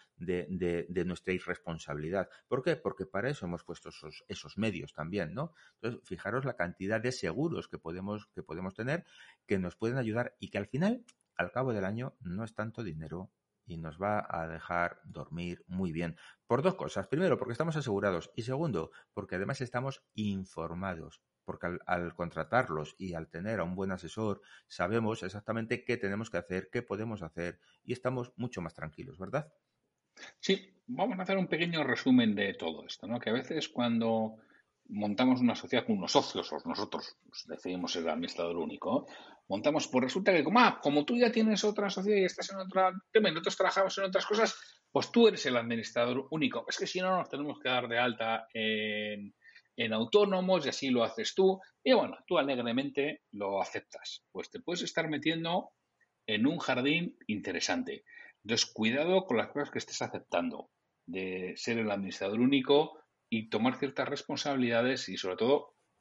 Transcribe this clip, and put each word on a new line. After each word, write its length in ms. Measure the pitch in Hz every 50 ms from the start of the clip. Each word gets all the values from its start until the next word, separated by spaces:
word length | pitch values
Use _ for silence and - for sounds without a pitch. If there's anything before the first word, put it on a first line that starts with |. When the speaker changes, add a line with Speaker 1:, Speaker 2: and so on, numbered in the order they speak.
| - _ _ -
Speaker 1:
de, 300 | 85 85 90 90 92 98
de, 380 | 95 87 90 87 85 85 82 -
de 160 | 90 92 85
nuestra 280 | 90 87 - - - 92
irresponsabilidad. 920 | 90 - - 90 - - 87 82 80 - - 73 73 76 80 92 98 90 - - - _ -
¿Por 160 | 120 131 127
qué? 120 | 175 156
Porque 300 | - - 98 - - 95
para 240 | - - 95 107 131
eso 160 | 147 - 95
hemos 180 | 87 87 85 -
puesto 260 | - 85 - - 85
esos, 360 | - - - 78 - - - -
esos 300 | 101 - - 76 - 95
medios 340 | 107 110 95 85 - - -
también, 400 | - 76 82 92 101 87 78 87
¿no? 200 | 117 151 170 _ _ - - _
Entonces, 260 | _ - 113 120 - _
fijaros 400 | - 95 85 - 101 110 131 131
la 140 | 131 117 -
cantidad 420 | 87 87 85 - 95 98 110 113
de 140 | 110 123 123
seguros 560 | - - 82 82 110 151 170 - 95 - -
que 80 | - -
podemos, 480 | - 82 85 92 95 101 104 107 104 _ -
que 100 | 92 -
podemos 300 | - 78 85 92 92 95
tener, 320 | - 110 127 151 175 - _ - - - - - _ _
que 120 | - 104 95
nos 180 | 92 87 - -
pueden 200 | 110 117 123 135
ayudar 380 | 123 110 107 120 127 - _ -
y 100 | - -
que 80 | - 104
al 100 | 101 -
final, 380 | - 135 175 208 240 262 - _ - _ _ _ _ -
al 140 | 87 90
cabo 200 | - 120 131 131 113
del 120 | 104 95
año, 320 | 95 107 113 123 143 - _
no 240 | - 90 87 101 113
es 120 | 110 -
tanto 280 | - 107 113 113 - 117
dinero 480 | 95 80 78 80 76 80 87 95 95 _ _ _ _ _ _ _
y 120 | - 87 82
nos 200 | 80 80 76 82
va 300 | 95 104 104 104 - -
a 160 | 85 85 82
dejar 540 | 82 82 80 - - 87 87 87 87 - - -
dormir 580 | - - 82 73 - 76 85 87 87 87 - - -
muy 260 | 90 92 95 87 78
bien. 240 | 82 87 82 82 - - - - _ _
Por 160 | - 117 127
dos 140 | 147 185 185
cosas. 320 | - - - - 101 98 -
Primero, 300 | - 151 185 180 131 98
porque 160 | - 117 117
estamos 240 | - 156 170 151 156
asegurados. 540 | 131 120 101 98 104 101 92 82 82 - -
Y 80 | - 110
segundo, 480 | 117 131 139 170 156 107 82 78 76 - - - _ -
porque 240 | - 98 - 95 92
además 240 | 98 127 135 -
estamos 420 | 127 117 - 123 127 139 131 - _ _ -
informados. 1080 | - 107 104 98 95 95 - - 80 82 82 85 87 95 98 90 80 78 80 - - _ _ _ _ _
Porque 220 | - 85 78 - 87
al, 120 | 87 85 -
al 300 | - 90 90 87 85 -
contratarlos 800 | - 87 85 - 82 78 - 113 123 131 - 80 78 76 - - -
y 160 | 95 92 85
al 160 | 82 80 -
tener 300 | - 82 90 107 113 101
a 40 | 82
un 120 | 87 90
buen 160 | 92 98 98
asesor, 500 | 95 92 - - - 110 110 107 98 - - - - - _ -
sabemos 540 | - - 87 90 110 117 113 107 110 -
exactamente 600 | - 95 98 104 - - 110 113 113 110 123 117 -
qué 120 | - 120
tenemos 360 | - - 98 98 107 113 -
que 60 | - 90
hacer, 320 | - - 90 92 92 -
qué 100 | - 120
podemos 400 | 120 - 104 101 110 117 110 98
hacer 380 | 87 80 - - 85 87 - _ _ _ _ _ _
y 100 | - 120
estamos 400 | - - 127 131 127 120 - -
mucho 260 | - 117 123 - 98
más 120 | 85 82 -
tranquilos, 460 | - - 80 - - - - - 82
¿verdad? 340 | 92 92 104 147 151 - _ _ _ _ _ _ _ _ _ _ _ _ _ - - - - _
Speaker 2:
Sí, 360 | - - 190 - - - _ _ _ -
vamos 320 | 123 147 185 247 196 185
a 20 |
hacer 160 | 185 - 196 196
un 80 | 180
pequeño 380 | - - 151 170 175 170 160 147
resumen 500 | 127 120 - - 135 127 127 117 110 104
de 220 | 98 101 98 87
todo 280 | - 87 82 80 73 - -
esto, 180 | - - -
¿no? 140 | 101 117 120
Que 100 | - 113
a 40 | 110
veces 360 | 127 131 - - 156 143 -
cuando 680 | - - 120 120 117 113 117 113 113 110 110 110 110 - - _ _ _ _ _ _ _ _ -
montamos 520 | - 104 104 104 101 98 127 127 127 127
una 160 | 123 120 107
sociedad 300 | - - - - 120 -
con 140 | - 110 98
unos 120 | 87 -
socios, 400 | - 147 - - - 95 - -
o 60 | 80 78 -
nosotros 520 | 82 82 - 104 - - 80 - - - _ _
pues, 220 | _ - - - -
decidimos 440 | 87 - - 92 92 90 87 85
ser 120 | - 90 82
el 60 | 82
administrador 480 | 78 80 85 - - - 85 85 85 82
único, 500 | 80 76 73 - - 87 113 147 - - - - - - - - _ -
montamos, 400 | 196 - 226 302 147 151 143 -
pues 180 | - 127 120
resulta 280 | 127 - 190 196 - 190
que 100 | 165 135
como, 160 | 156 190 240
ah, 200 | 240 202 - -
como 240 | - 151 139 147 147
tú 100 | - 247
ya 160 | 240 247 226
tienes 320 | 226 226 220 220 214 190 -
otra 280 | 208 208 226 208 196
sociedad 260 | 190 202 190 208 214 202
y 80 | 185
estás 240 | 180 - - 180 185
en 60 | 196 190
otra 340 | 190 185 185 185 185 185 185 190 - _
tema 180 | - 220 214 185
y 40 | 160
nosotros 240 | 165 175 196 - -
trabajamos 380 | - - - 196 196 185 - -
en 60 | 196
otras 200 | 190 185 190 -
cosas, 340 | - 214 214 226 - - - - - - _ _ _
pues 200 | - 131 117 -
tú 160 | - 233 233 214
eres 180 | 190 - -
el 120 | 143 127 120
administrador 680 | 117 117 120 113 107 - - 120 120 123 123 135 135 -
único. 340 | 156 160 147 120 - 117 - -
Es 100 | - -
que 100 | 196 180
si 140 | - 185
no 160 | 185 185 190 180
nos 120 | 151 -
tenemos 300 | - 139 147 151 127 -
que 100 | - 131
dar 180 | 127 123 123 117
de 120 | 117 117
alta 480 | 123 123 113 - 113 113 113 113 - - -
en, 800 | 113 110 110 110 107 107 107 107 107 104 104 107 104 101 98 - _ _ - - - _ _ _
en 180 | - 113 113 110
autónomos 720 | 110 117 - - 208 208 196 190 185 185 185 185 175 147
y 40 | 127
así 200 | - - 139 135
lo 140 | 127 120 113
haces 300 | 107 - - 107 - -
tú. 240 | - 190 190 190 190 - - _ _ -
Y 100 | - 262
bueno, 240 | 214 143 - - - - -
tú 100 | 180 165
alegremente 840 | 139 139 139 123 120 120 117 127 139 143 131 143 139 151 151 - _ _
lo 300 | - 104 101 98 98 98
aceptas. 640 | 90 - - 104 - _ - - - - - - _ _
Pues 180 | - 92 - -
te 100 | - -
puedes 240 | - - 175 180 175
estar 260 | 165 - - 160 156
metiendo 640 | 151 143 - 156 165 165 165 165 175 190 208 - _ _ _ _ _ _ _ _ _ _ - -
en 200 | 107 104 113 143
un 120 | 170 165
jardín 580 | - - 131 123 127 143 156 170 175 - - _ - -
interesante. 800 | 107 98 - 101 90 82 - - 92 87 85 - 69 - _ _ - - - - - _ -
Entonces, 280 | 104 117 110 - -
cuidado 540 | - - 110 110 117 139 151 175 185 190 185
con 120 | - 127 110
las 120 | 101 -
cosas 220 | - 147 151 147
que 80 | - 113
estés 220 | - - - -
aceptando 680 | 123 113 - - - - - 87 85 82 - - - _ _ _ _ _ _ _ _
de 480 | - 85 92 95 92 92 92 92 92 - -
ser 220 | - - 117 117
el 120 | 110 107
administrador 480 | 101 101 98 92 85 - 98 98 104 110
único 600 | 123 131 143 135 127 139 143 147 156 151 - - - _ _ _ _ -
y 200 | - 113 107 -
tomar 280 | - 107 113 127 127 -
ciertas 300 | - 135 131 - 135 131
responsabilidades 1040 | 143 139 - - 143 127 - 151 139 131 123 117 117 117 120 127 131 123 - -
y, 80 | 95 95
sobre 180 | - 92 92
todo, 400 | - 110 123 143 - - - _ _ _ _ _ _